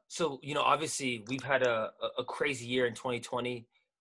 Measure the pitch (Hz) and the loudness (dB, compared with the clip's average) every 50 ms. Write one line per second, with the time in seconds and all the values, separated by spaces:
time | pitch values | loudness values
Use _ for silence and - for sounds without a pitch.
0 | _ - - - 175 151 139 - - 139 147 143 123 127 143 147 160 135 - - | _ -8 -2 0 0 0 -2 -4 -6 -2 0 4 6 6 6 4 2 0 -2 -2
1 | 139 127 120 110 104 113 131 135 - 139 139 127 127 123 117 110 110 - - - | -2 -2 -2 -2 -4 -6 -6 -4 0 2 2 4 4 4 4 2 0 -2 -4 -6
2 | 117 110 - - 123 - - - 151 147 135 117 120 120 123 127 127 120 113 - | -6 -4 -4 -4 -6 -4 -4 -2 -2 -2 -2 -4 -4 -2 2 2 2 2 0 -2
3 | - 131 123 117 - - 131 123 120 123 123 120 113 _ _ _ _ _ _ _ | -4 -4 -4 -4 -4 -6 -4 -4 -2 -4 -4 -6 -10 _ _ _ _ _ _ _